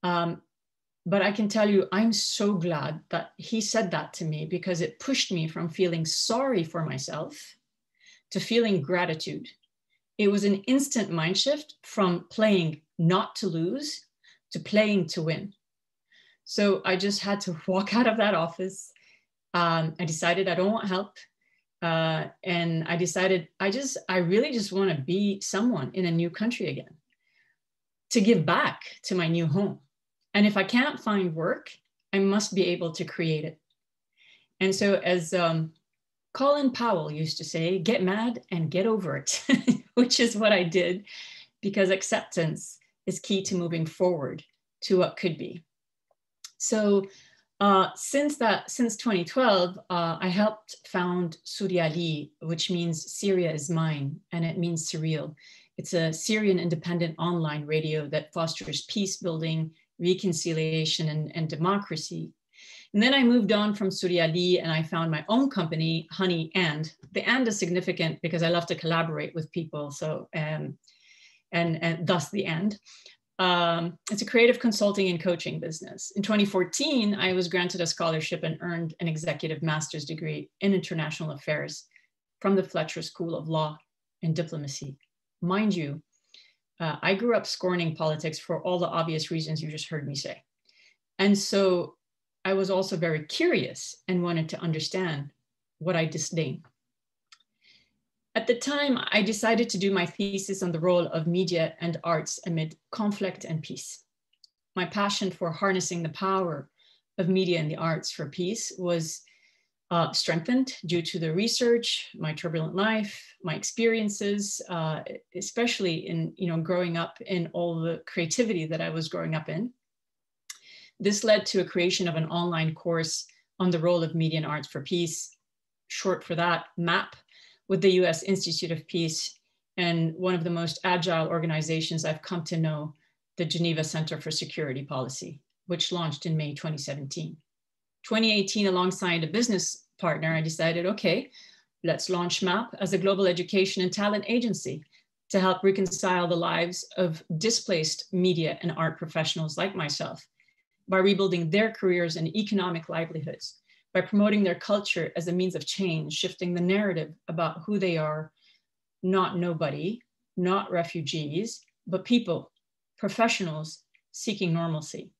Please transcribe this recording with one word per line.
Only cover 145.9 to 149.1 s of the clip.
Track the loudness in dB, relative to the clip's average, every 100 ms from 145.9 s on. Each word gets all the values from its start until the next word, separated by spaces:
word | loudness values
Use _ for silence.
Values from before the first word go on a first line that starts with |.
| 0 0 2 2
the | 0
lives | 0 0 -2 -4 -10 -2
of | -2 -2 -6 -2
displaced | 0 0 0 0 0 -4 -4
media | 2 2 2 0 -2
and | -4 0
art | -2 -2
professionals | -6